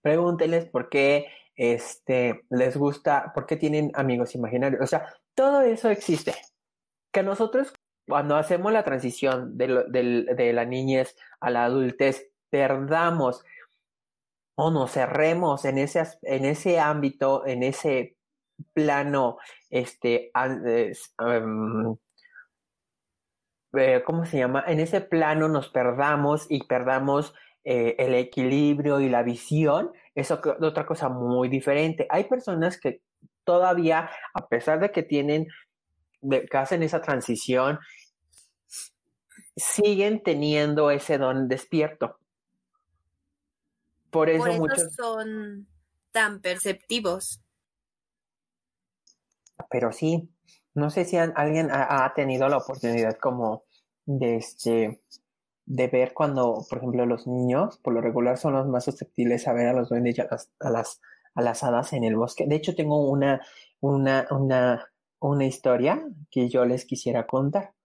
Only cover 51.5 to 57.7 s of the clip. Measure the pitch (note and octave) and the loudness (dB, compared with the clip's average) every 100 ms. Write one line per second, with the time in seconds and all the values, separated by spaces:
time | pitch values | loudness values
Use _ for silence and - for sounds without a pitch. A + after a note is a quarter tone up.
51.5 | D#3 D#3+ C#3 C3+ C#3 C3 D3+ C3+ C3 C3+ | 0 0 0 0 2 2 0 -2 0 2
52.5 | C#3+ B2 C3 A#2+ A#2 A2+ A2 C#3 B2 A2+ | 2 -2 -6 -2 0 0 0 -4 -2 -4
53.5 | A2 _ _ _ _ - C#3 B2 A2+ A2+ | -4 _ _ _ _ -6 -2 0 -2 -4
54.5 | - A#2+ A#2 A2 - _ - _ _ _ | -6 0 0 0 -4 _ -20 _ _ _
55.5 | _ - B2+ B2+ B2+ B2+ - D3+ C3+ B2 | _ -8 -2 0 2 0 0 -2 2 0
56.5 | A2 - B2 B2 B2 A#2+ A#2+ B2+ B2+ B2 | 0 -6 -8 -4 0 0 -2 -4 -2 0
57.5 | B2+ G#3 | 0 -2